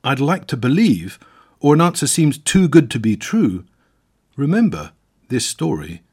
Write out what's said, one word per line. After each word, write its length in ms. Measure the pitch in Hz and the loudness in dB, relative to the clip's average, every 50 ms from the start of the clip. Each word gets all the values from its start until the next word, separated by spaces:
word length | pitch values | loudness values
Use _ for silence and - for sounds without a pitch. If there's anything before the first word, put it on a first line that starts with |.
"I'd 180 | - - 139 127 | 0 -2 -2 0
like 260 | 139 147 190 175 - | 0 -2 -2 -4 -4
to 100 | - - | -8 -8
believe," 600 | 123 117 127 143 190 226 196 113 85 85 95 - _ - _ _ _ _ _ _ _ | -4 -2 0 2 2 2 2 2 0 -4 -12 -16 _ -20 _ _ _ _ _ _ _
or 140 | - 143 151 | 2 4 4
an 80 | 156 | 4
answer 240 | 170 175 170 - 151 | 4 2 0 -2 -4
seems 320 | 135 - - 160 151 135 - | -2 0 2 2 0 0 -2
too 280 | _ - - 190 185 | _ 0 2 2 2
good 240 | 156 131 165 143 117 | 6 6 6 4 4
to 60 | - 123 | -6 -2
be 160 | 110 110 107 | -2 -2 -2
true, 520 | - - - - 226 190 113 92 90 - _ _ _ _ _ _ _ _ _ _ _ _ _ _ | -2 -4 -4 0 0 0 0 -2 -6 -12 _ _ _ _ _ _ _ _ _ _ _ _ _ _
remember 560 | - 139 147 180 226 233 180 95 80 76 80 _ _ _ _ _ _ _ _ | -4 -2 0 0 2 0 0 -2 -6 -12 -14 _ _ _ _ _ _ _ _
this 160 | 123 123 - | -4 -4 -4
story 560 | - - - 160 160 - 78 76 80 85 - _ _ | -4 -6 -6 -4 -4 -4 -6 -8 -12 -16 -18 _ _